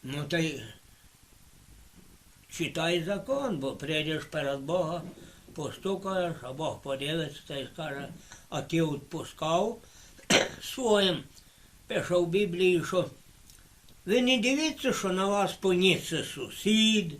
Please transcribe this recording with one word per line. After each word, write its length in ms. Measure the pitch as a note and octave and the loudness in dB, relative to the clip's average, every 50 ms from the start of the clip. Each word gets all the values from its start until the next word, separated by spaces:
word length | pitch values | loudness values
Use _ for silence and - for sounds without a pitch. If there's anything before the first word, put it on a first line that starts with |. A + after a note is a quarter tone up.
Ну, 220 | - C3 C#3 D3 D3 | -10 -8 -6 -6 -4
та 140 | C#3+ E3+ E3+ | -2 0 0
й 240 | D#3+ D#3+ C#3+ - A2 A2 - - - - - - - - _ - - _ - - - - - - - - - - - - - - - - - - - - - - - - | 0 0 -2 -6 -12 -14 -18 -20 -20 -20 -20 -20 -20 -20 _ -20 -20 _ -20 -20 -20 -20 -20 -20 -20 -20 -20 -20 -20 -20 -20 -20 -20 -20 -20 -20 -20 -20 -20 -20 -20 -16
читай 520 | - - E3 C#3 - - D#3+ E3+ F3 F3 D#3+ | -6 -6 -6 -4 -2 -2 0 0 0 0 -2
закон, 540 | F3 G3+ G3 F#3+ - C4+ C#4 C#4 B3 G3+ C#3+ | -2 -4 -4 -2 -4 -2 -2 0 -2 -2 -2
бо 140 | C3 C3+ - | -4 -6 -6
прийдеш 480 | - C#3+ C#3+ D#3+ D3+ D3+ D3+ D#3 D3+ D3 | -6 -6 -4 -2 -2 -2 -2 -2 -4 -6
перед 360 | - - D3+ C#3+ C#3 C#3 C#3 | -6 -6 -4 -2 -2 -4 -4
Бога, 420 | C3+ C#3+ E3+ F#3 F3 D#3 E3+ E3+ - - - - - - - - - - - | -4 -2 0 0 0 0 -4 -6 -8 -12 -16 -16 -20 -20 -20 -20 -20 -16 -10
постукаєш, 840 | - D3 B2 - - - F#3+ G3 F#3 G3 F#3+ F#3+ F#3 F3+ E3+ D#3+ - | -8 -8 -8 -8 -6 -4 -4 -4 -2 -4 -4 -2 0 0 -2 -4 -6
а 100 | B2 B2 | -10 -12
Бог 300 | C3+ C#3+ D#3+ C#3+ - - | -8 -4 -4 -4 -4 -6
подивиться 580 | - C#3 C3+ C3 C#3 D3 D#3+ E3+ D#3 C#3+ - - - | -6 -6 -4 -4 -2 -2 -2 -2 -4 -4 -8 -14 -14
та 100 | - D3 | -10 -8
й 100 | C#3 C3 A#2+ - | -8 -8 -8 -10
скаже, 340 | - D#3 D3+ C#3 C#3 C#3+ C#3 - - - - - - - - | -10 -8 -8 -8 -8 -10 -12 -12 -16 -18 -20 -20 -20 -16 -8
"А 140 | - C#3+ | -6 -6
ти 200 | C3+ - E3 E3 | -4 0 2 2
відпускав 960 | E3 D#3 C#3+ C#3+ - - - D#3 B2+ - - - D#3+ D#3 E3 F3 G3+ A3+ A#3+ - - - - - - - - - | 2 2 0 -4 -8 -10 -10 -10 -10 -10 -8 -6 -2 0 2 2 2 0 -2 -8 -14 -20 -20 -20 -20 -20 -20 -20
<coughs> 400 | - - - - - - - - | -2 2 4 4 4 2 -6 -12
своїм?" 640 | - - - - C4 A3 G#3 G3+ G3 F#3+ E3 C3+ B2 - - - - - _ - - - - - - | -12 -10 -8 -2 2 4 6 6 6 4 2 -2 -6 -12 -20 -20 -20 -20 _ -20 -20 -20 -20 -20 -10
Пише 280 | - A#2+ - B2+ - F3+ | -4 -2 -2 0 2 2
в 120 | F3+ F3 | 2 2
Біблії, 580 | E3+ E3+ G3+ G#3 F#3+ E3+ F3 F#3+ F#3 F3+ E3+ E3 | 4 2 2 2 2 2 4 4 4 4 4 2
що 200 | - F#3 F3+ D3+ - - - - - - - - - - - - - - - - - - - - | 2 0 0 0 0 -6 -16 -20 -20 -20 -20 -20 -20 -20 -20 -20 -20 -20 -20 -20 -20 -20 -14 -2
ви 160 | F3+ G#3 B3 | 2 4 4
не 160 | B3 B3 C4 B3 | 6 6 4 4
дивіться, 540 | G#3 B3 C4+ D4 D#4+ D#4 - - - C4 | 4 2 2 2 2 0 -2 0 0 0
що 160 | - - - F#3+ | 0 0 0 0
на 180 | F3+ F#3 F#3+ | 0 2 2
вас 260 | G3 G3+ G3+ G3 F#3 | 2 4 2 2 0
понісе 720 | - - - F#3+ F3+ F3 F#3 F#3+ E3+ - - - E3 D3 - | -2 0 2 2 4 6 6 6 4 4 0 -4 -4 -4 -4
сусід 880 | - - C#3+ B2+ - - - - G3 G#3+ A3 A3 A3 A3 G#3+ F#3 E3 D3 | -6 -8 -10 -10 -10 -10 -2 2 4 6 6 6 6 4 2 0 0 -8